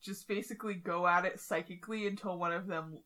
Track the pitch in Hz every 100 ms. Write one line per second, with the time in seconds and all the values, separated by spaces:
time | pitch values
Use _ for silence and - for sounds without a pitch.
0 | - 196 - 202 214 214 220 185 180 170
1 | 175 175 185 - - 165 165 175 214 220
2 | 202 202 208 175 170 170 185 165 160 156